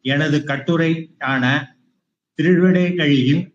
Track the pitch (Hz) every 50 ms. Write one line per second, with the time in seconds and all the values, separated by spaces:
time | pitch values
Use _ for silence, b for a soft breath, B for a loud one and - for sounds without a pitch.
0 | - 131 139 143 156 151 143 147 147 143 139 139 - - 165 160 165 160 160 160
1 | - - _ - 143 135 135 127 127 127 139 147 139 - _ _ _ _ _ _
2 | _ _ _ _ _ _ _ - 156 175 180 170 185 185 180 180 180 180 180 175
3 | 156 147 143 131 120 131 147 175 185 -